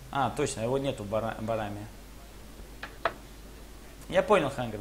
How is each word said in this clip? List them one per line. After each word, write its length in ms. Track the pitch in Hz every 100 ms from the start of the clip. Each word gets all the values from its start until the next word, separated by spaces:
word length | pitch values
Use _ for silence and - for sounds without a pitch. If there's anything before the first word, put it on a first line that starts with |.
| -
А, 200 | 139 123
точно, 320 | - 139 107
его 160 | 117 135
нету 260 | 139 127
в 40 | 104
Бара-, 280 | 107 110 110
Бараме. 440 | 110 110 104 101 110 - - - - - - - - - - - - - - - - - - - - - -
Я 160 | 170
понял, 260 | 190 196 139
Хангр, 280 | 127 117 107